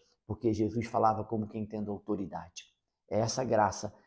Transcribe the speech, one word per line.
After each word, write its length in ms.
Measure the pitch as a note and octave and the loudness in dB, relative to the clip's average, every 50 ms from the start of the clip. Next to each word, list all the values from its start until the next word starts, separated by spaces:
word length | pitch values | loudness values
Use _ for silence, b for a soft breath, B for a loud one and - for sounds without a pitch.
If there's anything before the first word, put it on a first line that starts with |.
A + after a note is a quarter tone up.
| b b b _ _ | b b b _ _
porque 280 | - G#2+ - - A2+ G#2+ | -8 -4 0 0 2 2
Jesus 320 | G#2 A2 G#2 A2 A#2+ G#2+ | 2 2 0 0 -2 -4
falava 380 | - - A2 A2 A2 A2 G#2+ G#2+ | -2 2 4 4 4 4 2 -2
como 240 | - A#2 A2 G#2+ | -2 -2 -2 -2
quem 180 | G#2+ - A2 G#2+ | -4 -4 -6 -6
tendo 260 | G#2 A2 G#2+ G#2 G#2 | -6 -6 -6 -4 -4
autoridade. 760 | G2+ G2 - - G#2 G2+ G2 E2+ - E2 E2+ F2 - - - _ _ _ _ _ _ _ _ - | -6 -6 -4 -2 -2 -2 -2 -4 -6 -8 -10 -10 -14 -18 -18 _ _ _ _ _ _ _ _ -2
É 100 | F#2+ G#2 | 0 0
essa 240 | A2+ A#2 - - C3 | 2 2 0 -2 0
graça 500 | A2+ A2+ G#2+ G#2 F#2+ F#2 - - - b b b | 2 4 4 4 4 2 -2 -6 -10 b b b